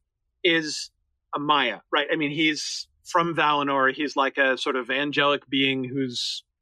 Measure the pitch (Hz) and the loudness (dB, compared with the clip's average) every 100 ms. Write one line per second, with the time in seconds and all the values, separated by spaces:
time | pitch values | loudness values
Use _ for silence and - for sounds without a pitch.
0 | _ _ _ _ - 165 151 - - _ | _ _ _ _ 2 2 0 -8 -10 _
1 | _ _ - 147 147 147 123 98 - 151 | _ _ -8 -4 2 2 2 -4 -4 -2
2 | 143 160 143 147 156 147 - - - _ | 0 -2 -2 0 0 0 -6 -10 -12 _
3 | - 175 170 160 151 147 139 139 131 135 | -2 0 2 2 2 2 2 2 2 0
4 | 143 143 135 143 135 127 151 127 120 131 | -2 0 0 2 2 2 -2 -2 -2 -2
5 | 147 139 143 139 - 135 135 131 123 135 | -2 2 2 0 -2 0 0 0 -4 -4
6 | 131 120 - - - _ | -4 -4 -6 -8 -14 _